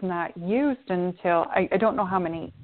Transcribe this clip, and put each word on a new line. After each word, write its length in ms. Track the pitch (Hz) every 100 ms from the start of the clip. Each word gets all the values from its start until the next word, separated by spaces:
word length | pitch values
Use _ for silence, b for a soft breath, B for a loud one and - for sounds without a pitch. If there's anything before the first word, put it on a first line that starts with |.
not 340 | 185 175 165 -
used 520 | 175 226 294 254 -
until, 560 | 185 180 175 185 170 165
I, 180 | - 190
I 60 | 190
don't 180 | 220 -
know 100 | 190
how 140 | 185
many 320 | 170 165 165 -